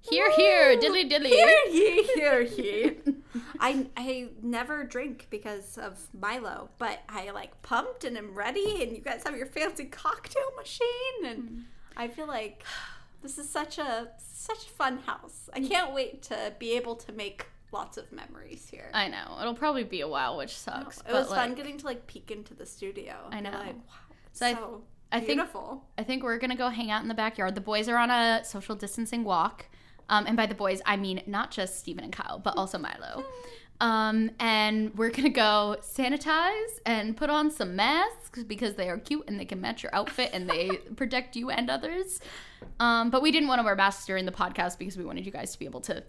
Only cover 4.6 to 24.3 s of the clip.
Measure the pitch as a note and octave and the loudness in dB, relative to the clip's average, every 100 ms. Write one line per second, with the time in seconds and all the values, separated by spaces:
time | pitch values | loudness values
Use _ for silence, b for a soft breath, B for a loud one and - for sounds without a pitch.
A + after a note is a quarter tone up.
4.6 | B3+ D4+ B3+ B3 C#4 - - G#3 G#3+ G#3 | -4 -6 -6 -6 -8 -10 -12 -10 -8 -10
5.6 | G3 - G#3 F#3+ - G3 G3+ B3 G#3 - | -12 -12 -12 -12 -16 -6 -4 -4 -6 -8
6.6 | - - A3+ - - G#3 G3 G3+ F#3+ - | -12 -6 -6 -6 -10 -10 -10 -10 -12 -18
7.6 | - A#3 A#4+ B4 C4+ A#3 G#3 G3 G#3+ G4 | -2 0 0 -6 -6 -6 -8 -4 -2 0
8.6 | G4+ G4+ A3+ A3+ C#4 A#3 D4+ C4+ C4+ - | 0 0 -4 -4 -6 -6 -6 -6 -6 -2
9.6 | E4 E4 C4+ - - A4+ - C5+ C5+ C5+ | -2 -2 -12 -4 -4 -4 -2 -2 -2 -6
10.6 | - - A#4+ A#4+ B4+ B4+ C#4+ A3+ A#3 A#3 | -12 -2 0 0 -4 -4 -6 -6 -8 -10
11.6 | A#3+ b b - A#3 A#3+ D4+ B3+ G#3+ - | -12 b b -8 -8 -6 -6 -6 -6 -10
12.6 | - B B B B - C#4 - C#4+ D#4+ | -12 B B B B -16 -12 -10 -6 -4
13.6 | D#4 - D4 A3+ A#3 - - - - A4 | -4 -4 -2 -2 -6 -14 -16 -12 -8 -8
14.6 | - - C4 B3+ - - - - - C4 | -10 -2 -2 0 -6 -8 -12 -20 -12 -6
15.6 | C4+ E4 E4+ C4+ B3+ - - A3 G#3+ G#3+ | 0 2 2 -2 -4 -6 -8 -6 -6 -6
16.6 | A#3 A#3+ A#3+ A#3 - G#3+ G3+ G3+ - - | -2 -2 -2 -8 -10 -10 -10 -10 -16 -16
17.6 | - G3+ - - - - - - - - | -10 -10 -8 -12 -14 -16 -16 -16 -16 -18
18.6 | - - - G#3+ G3 G2 - - A3+ A#3 | -18 -18 -4 0 0 -2 -10 -6 -6 0
19.6 | D4+ C4+ A3 F3+ D3 C#3 B2+ D3 - - | 0 0 -2 -4 -2 0 0 -2 -6 -10
20.6 | - - - - - B3 C4 C#4+ A#3+ B3 | -10 -10 -10 -14 0 2 2 0 0 -4
21.6 | C#4+ C#4+ C#4+ A#3+ - F#3+ - G#3+ G#3+ - | -8 -10 -8 -10 -12 -18 -14 -14 -14 -16
22.6 | - - G3 G3 - - - G#3+ G3+ - | -16 -12 -12 -10 -14 -14 -12 -10 -8 -8
23.6 | G3+ A#3 - B B B B | -10 -14 -18 B B B B